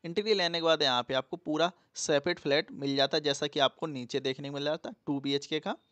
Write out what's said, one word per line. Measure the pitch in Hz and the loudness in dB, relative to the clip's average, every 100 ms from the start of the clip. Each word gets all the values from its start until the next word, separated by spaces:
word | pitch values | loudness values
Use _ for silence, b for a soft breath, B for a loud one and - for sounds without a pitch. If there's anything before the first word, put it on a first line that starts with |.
एंट्री | 170 170 208 | -4 -4 0
लेने | 202 175 170 | 2 2 2
के | |
बाद | 165 156 | 2 4
यहाँ | 143 123 | 4 2
पे | 123 | 2
आपको | 131 - 175 | -2 -2 -10
पूरा | - 151 170 b b - | -4 0 0 b b -8
सेपरेट | - 147 175 175 | 2 2 2 -2
फ्लैट | 147 139 - | 2 0 0
मिल | - 139 139 | -6 -2 2
जाता | 139 160 | 2 2
है, | |
जैसा | 147 139 147 | 0 -2 -2
कि | 151 | 2
आपको | 135 - 160 | 2 2 -6
नीचे | 135 120 139 | -6 -4 -2
देखने | 131 131 143 | -2 -4 -6
को | |
मिल | 143 | -4
जाता | 143 160 - | -4 -4 -6
है | 240 - | -10 -4
टू | 139 | -2
बी | 139 | 0
एच | 139 - | -2 -2
के | 156 | -4
का। | 190 - _ | -4 -8 _